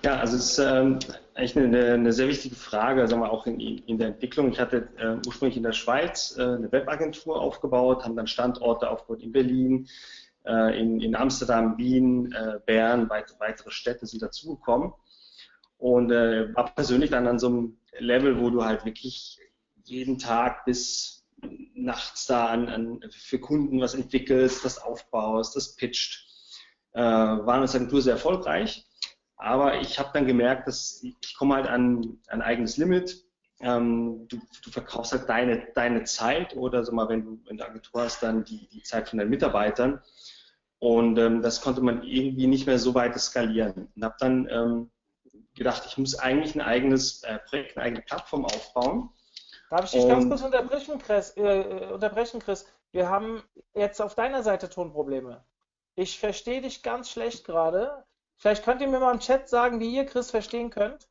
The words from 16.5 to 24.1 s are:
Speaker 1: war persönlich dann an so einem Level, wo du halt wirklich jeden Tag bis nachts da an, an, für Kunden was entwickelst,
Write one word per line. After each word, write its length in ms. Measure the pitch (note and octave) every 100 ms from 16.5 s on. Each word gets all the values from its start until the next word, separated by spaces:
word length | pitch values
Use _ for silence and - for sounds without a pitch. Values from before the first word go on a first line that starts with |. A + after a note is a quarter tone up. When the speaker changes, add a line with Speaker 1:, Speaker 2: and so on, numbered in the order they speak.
Speaker 1:
war 200 | A2+ A#2+
persönlich 360 | - B2+ B2 D3
dann 160 | C3 A#2+
an 120 | A#2+
so 100 | B2+
einem 300 | A#2+ A#2 - _ -
Level, 420 | A#2+ B2 C#3 A#2+
wo 100 | A#2+
du 140 | A#2+
halt 200 | A2+ A2
wirklich 540 | A2 A2 C3 - - - - _ _ _
jeden 340 | - B2+ C3 B2+
Tag 460 | A#2+ A#2 B2+ -
bis 540 | - B2 - - - - _ _ - - -
nachts 520 | B2 B2+ A#2+ - - -
da 200 | A#2+ A#2
an, 220 | A#2 A#2
an, 320 | A2+ A#2 A#2 A2
für 280 | - - B2+
Kunden 420 | - D3+ C#3 C3
was 140 | B2
entwickelst, 680 | C3+ B2+